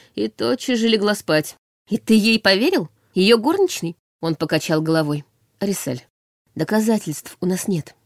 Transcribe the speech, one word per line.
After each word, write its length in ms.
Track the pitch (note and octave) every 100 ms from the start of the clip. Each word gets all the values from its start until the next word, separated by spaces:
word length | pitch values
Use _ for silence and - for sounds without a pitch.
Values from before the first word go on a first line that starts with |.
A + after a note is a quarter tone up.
| - -
и 120 | A3
тотчас 520 | - A3+ B3+ - A#3+
же 80 | A3+
легла 280 | A3 G#3 G#3
спать». 400 | - D#3 D#3 - _ _ -
«И 80 | G3+
ты 160 | -
ей 260 | A3 A3 A3
поверил? 500 | G3 F#3+ C#4 F4 E3 _ _
Её 240 | - F#3+ A#3
горничной?» 600 | A#3 F#4 F#4+ - E3 - _ _
Он 140 | E3 D#3+
покачал 460 | D#3 D#3 - D#3
головой. 440 | D#3+ D#3+ D3 D3 - _ _ -
Рисель, 460 | G3+ F#3+ - B2+ - _ _ _ _ -
доказательств 840 | D#3+ G#3+ A3 A3 - D3 - -
у 40 | F3+
нас 220 | F3+ -
нет. 280 | F3 - -